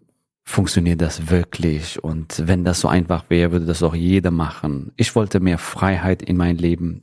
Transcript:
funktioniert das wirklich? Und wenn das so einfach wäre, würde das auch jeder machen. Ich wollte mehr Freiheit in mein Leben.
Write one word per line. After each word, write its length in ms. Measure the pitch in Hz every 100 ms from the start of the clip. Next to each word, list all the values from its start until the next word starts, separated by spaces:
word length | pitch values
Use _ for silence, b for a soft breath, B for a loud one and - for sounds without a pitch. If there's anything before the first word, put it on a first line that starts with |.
| _ _ _ _
funktioniert 560 | - - 95 - 85 82
das 280 | 80 - 80
wirklich? 760 | 90 85 - 85 76 76 -
Und 420 | - 80 80 - 82
wenn 160 | 90
das 200 | 87 87
so 40 | -
einfach 440 | 90 85 85 -
wäre, 200 | 85 87
würde 160 | 87 82
das 160 | 80
auch 140 | 82 82
jeder 340 | 87 95 90
machen. 600 | 85 78 - 78 69 69
Ich 220 | - 117 120
wollte 240 | 104 98
mehr 180 | 92 85
Freiheit 640 | - - 92 92 90 92
in 140 | - 90
mein 200 | 87 85
Leben. 460 | 87 85 87 82